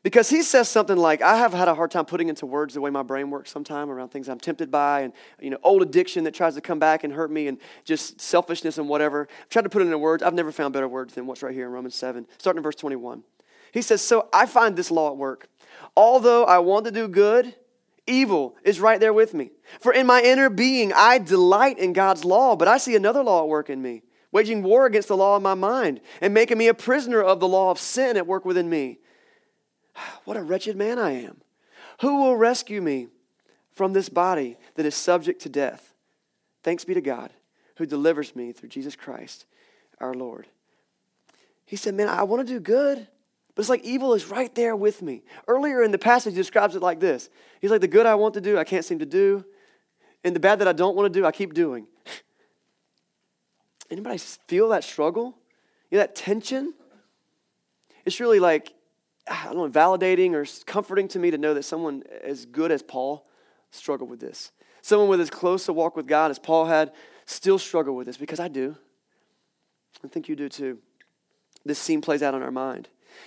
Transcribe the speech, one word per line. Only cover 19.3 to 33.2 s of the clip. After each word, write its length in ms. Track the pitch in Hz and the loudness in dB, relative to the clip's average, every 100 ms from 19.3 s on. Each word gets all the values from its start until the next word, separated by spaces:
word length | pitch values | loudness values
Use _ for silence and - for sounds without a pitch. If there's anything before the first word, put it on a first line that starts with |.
me. 200 | 165 123 _ - - | 0 -8 _ -20 -2
For 140 | 233 | 2
in 140 | 254 254 | 4 6
my 140 | 247 | 6
inner 300 | 247 262 269 | 6 6 4
being, 420 | 196 254 262 202 | 2 0 2 2
I 260 | 170 214 254 | 6 6 6
delight 600 | 170 185 180 196 269 - | 4 4 6 6 4 2
in 140 | 185 | -2
God's 320 | 180 190 190 | 2 2 2
law, 320 | 180 196 262 185 | 2 4 4 4
but 100 | 170 | 4
I 120 | 240 | 4
see 180 | 247 220 | 2 2
another 260 | 196 247 | 2 2
law 200 | 247 180 | 2 2
at 60 | 156 | 2
work 220 | 151 147 | -2 -4
in 100 | 135 | -8
me, 220 | 127 117 _ _ _ | -8 -12 _ _ _
waging 320 | 202 220 220 | 0 2 0
war 220 | 185 233 262 | 4 4 6
against 200 | 214 202 | 2 0
the 100 | 190 | 2
law 200 | 196 202 | 2 2
of 60 | |
my 120 | 196 | 0
mind 460 | 190 190 254 190 131 - - | 0 0 0 -2 -4 -12 -4
and 140 | 185 | 2
making 240 | 208 233 226 | 4 4 4
me 80 | 226 | 2
a 80 | |
prisoner 480 | 226 - 277 247 226 | 2 0 0 0 2
of 160 | 190 185 | 2 2
the 80 | 185 | 2
law 240 | 190 185 | 2 2
of 80 | 175 | 0
sin 380 | - 247 262 208 | -4 -2 0 0
at 100 | 175 | -2
work 180 | 190 | -4
within 240 | 185 180 170 | -2 -2 -2
me. 300 | 165 131 117 _ _ _ _ _ _ _ _ _ | -2 -4 -10 _ _ _ _ _ _ _ _ _
<sighs> 40 | - - - | -18 -18 -16
What 120 | - 220 | -10 -10
a 60 | |
wretched 340 | 160 190 214 196 | -4 -4 -4 -4
man 220 | 208 247 | -4 -2
I 140 | 196 127 | -4 -4
am. 180 | 113 - _ _ _ - - - | -10 -18 _ _ _ -20 -20 -4
Who 220 | 262 285 | -2 2
will 140 | 269 240 | 2 4
rescue 460 | 233 247 - 208 | 2 2 -6 -6
me 260 | 165 135 120 _ | -4 -4 -8 _